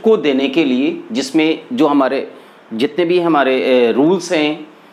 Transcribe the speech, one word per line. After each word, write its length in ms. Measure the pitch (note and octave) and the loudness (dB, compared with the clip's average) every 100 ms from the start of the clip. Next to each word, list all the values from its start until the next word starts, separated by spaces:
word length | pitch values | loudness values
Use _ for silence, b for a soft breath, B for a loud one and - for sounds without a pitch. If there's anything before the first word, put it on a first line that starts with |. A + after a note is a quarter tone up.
को 140 | A3 G#3+ | 0 2
देने 320 | C#3+ C3 C3+ | 2 0 0
के 160 | E3+ | 0
लिए, 360 | C#3+ B2+ D3 F#3 - | 0 0 -2 -4 -6
जिसमें 500 | A#2 C#3 D#3+ D#3 D#3+ - | -6 -2 0 0 -2 -4
जो 140 | B2 D3+ | 0 2
हमारे 440 | C#3+ B2+ C3+ - B B B - | 2 0 -2 -6 B B B -12
जितने 300 | A2 D3 F3 | -4 -4 -2
भी 160 | E3+ F3+ | 0 0
हमारे, 360 | E3+ D3+ C3 B2+ | 2 2 2 0
ए, 360 | B2 B2+ A#2+ | 2 2 2
rules 400 | A#2 D#3 F#3+ E3+ | 2 2 0 -2
हैं, 340 | E3 D3+ D#3 - B B | -2 -2 -4 -12 B B